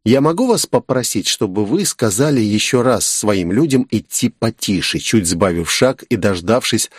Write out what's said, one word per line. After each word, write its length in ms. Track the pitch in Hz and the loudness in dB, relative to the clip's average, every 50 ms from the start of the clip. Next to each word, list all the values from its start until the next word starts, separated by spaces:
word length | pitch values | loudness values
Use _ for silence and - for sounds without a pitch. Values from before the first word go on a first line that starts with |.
| - | 0
я 160 | 107 123 139 | 2 2 4
могу 260 | 143 160 170 208 262 | 4 2 0 0 0
вас 200 | 247 220 - - | 0 0 0 0
попросить, 600 | - - 120 - - 127 127 113 - - 101 - | -2 -2 -2 -2 -2 -4 -2 -2 -4 -4 -4 -4
чтобы 380 | - - - 113 98 90 107 104 | -4 -2 -2 -4 -2 -2 -4 -2
вы 200 | 101 147 202 185 | 0 -2 -2 -2
сказали 560 | - - - 117 107 95 113 143 156 143 120 | -4 -2 -2 -2 -2 0 0 0 2 2 0
ещё 420 | 110 104 107 107 - - 135 123 | 0 0 0 0 0 0 0 2
раз 220 | 117 131 113 92 - - | 2 2 2 0 0 -4
своим 420 | - - 110 104 101 95 87 85 | -4 -2 0 0 0 0 0 0
людям 380 | 98 127 165 147 135 127 127 - | 0 0 2 2 2 0 0 0
идти 380 | 117 104 - _ - - 123 113 | -2 -4 -4 _ -4 -2 -2 -2
потише?» 720 | - _ 117 117 - - - - 95 80 - - - 82 | -2 _ -2 -4 -2 -4 -4 -2 -2 -2 -2 -4 -4 -6
Чуть 260 | - - 120 110 87 | -2 0 0 2 2
сбавив 420 | 82 90 85 101 92 82 85 82 - | 0 0 0 2 2 2 0 -2 -2
шаг 340 | - - 127 131 127 - - | 0 2 2 0 0 -4 -4
и 100 | - 123 | -4 -2
дождавшись, 760 | 92 87 101 95 87 85 110 117 127 - - 117 107 - - - | 0 0 0 0 0 0 0 0 0 2 0 -2 -2 -2 -6 -10